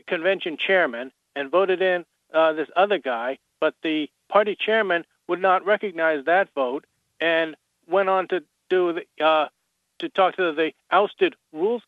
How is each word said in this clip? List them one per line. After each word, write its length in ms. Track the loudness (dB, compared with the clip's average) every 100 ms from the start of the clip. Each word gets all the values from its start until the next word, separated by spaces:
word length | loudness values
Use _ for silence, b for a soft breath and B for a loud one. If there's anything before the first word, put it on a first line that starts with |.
| -4
convention 520 | -4 0 -2 -4 -6
chairman 520 | 0 2 2 -2 -12 _ _
and 160 | -10 -2
voted 300 | 0 2 2
in, 240 | 0 0 -4 _ _
uh, 180 | 0 2
this 160 | 0 -4 0
other 220 | 2 2
guy, 400 | -2 -4 -4 -8 _ -4
but 140 | -4 -2
the 280 | -4 -4 -4 _ -2
party 260 | 0 0
chairman 520 | -2 -2 0 0 -2 -4 _ -6
would 140 | -2
not 240 | 2 2
recognize 600 | 2 -2 -2 -2 0 0 2
that 240 | 0 0
vote 300 | -2 -4 -4 -10 _ _ -6
and 380 | -2 0 -2 -6 _ _ -4
went 220 | 0 2
on 180 | 0 0
to 140 | -4 -6 _ -2
do 240 | 0 0
the, 320 | -2 -8 -2
uh, 240 | 2 2 0 _ _ _ _ -12
to 120 | -6
talk 260 | 2 2 2
to 160 | -2
the 200 | 0 -2 -4 0
ousted 440 | 2 2 2 -2 -2 _
Rules 320 | -4 -2 -2